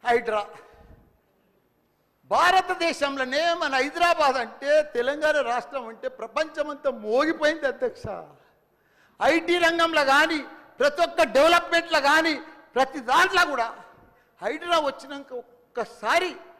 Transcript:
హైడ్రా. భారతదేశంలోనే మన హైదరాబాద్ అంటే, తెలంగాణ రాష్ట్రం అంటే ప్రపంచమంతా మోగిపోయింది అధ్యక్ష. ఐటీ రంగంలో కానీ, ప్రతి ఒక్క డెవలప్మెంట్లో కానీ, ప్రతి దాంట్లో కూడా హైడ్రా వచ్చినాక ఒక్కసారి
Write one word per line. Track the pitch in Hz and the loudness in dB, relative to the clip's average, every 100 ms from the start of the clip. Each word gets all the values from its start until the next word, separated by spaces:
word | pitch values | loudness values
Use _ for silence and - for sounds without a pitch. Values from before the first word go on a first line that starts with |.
| 240 | 2
హైడ్రా. | 240 226 214 202 - - - - - _ _ _ _ _ _ _ _ _ _ _ _ | 0 0 -4 -4 -14 -20 -20 -20 -20 _ _ _ _ _ _ _ _ _ _ _ _
భారతదేశంలోనే | 131 220 339 370 370 359 339 285 285 269 254 277 339 | _ 2 4 4 2 -2 -2 -2 -4 -2 -4 -2 -2
మన | 339 311 | -2 -2
హైదరాబాద్ | 269 277 339 349 339 285 262 | -2 -2 0 0 2 2 0
అంటే, | 226 - 277 302 | -4 -8 0 2
తెలంగాణ | 302 240 247 294 302 294 | 2 -4 -4 -2 0 0
రాష్ట్రం | 240 240 233 277 233 | -2 -4 -6 -12 -12
అంటే | 226 262 | -10 -12
ప్రపంచమంతా | 254 226 285 311 302 294 285 277 | -10 -8 -6 -6 -4 -6 -4 -6
మోగిపోయింది | 240 214 233 302 339 302 320 285 | -6 -2 0 0 2 0 0 -4
అధ్యక్ష. | 247 247 - 214 180 151 147 _ _ _ _ _ _ _ _ | -4 -6 -6 -12 -12 -14 -20 _ _ _ _ _ _ _ _
ఐటీ | 226 330 330 349 | 2 2 0 0
రంగంలో | 330 330 330 320 | 2 2 0 2
కానీ, | 269 269 320 311 254 - - _ | 4 4 4 0 -6 -18 -20 _
ప్రతి | 277 294 | 0 2
ఒక్క | 339 330 | -2 2
డెవలప్మెంట్లో | 311 254 311 339 - 339 330 320 | 2 4 6 4 2 -2 0 0
కానీ, | 277 311 330 277 - - - | 4 4 2 -2 -8 -20 -6
ప్రతి | 240 262 285 | -2 0 -2
దాంట్లో | 233 294 370 381 | 0 2 4 2
కూడా | 339 269 226 - - - _ _ _ _ | 0 0 -4 -6 -20 -20 _ _ _ _
హైడ్రా | 190 311 349 330 | -6 -6 0 0
వచ్చినాక | 294 - 269 277 277 | 0 -6 -14 -16 -12
ఒక్కసారి | 254 - _ _ - 220 - 214 320 370 262 - - | -16 -16 _ _ -10 -10 -6 0 0 0 -8 -20 -20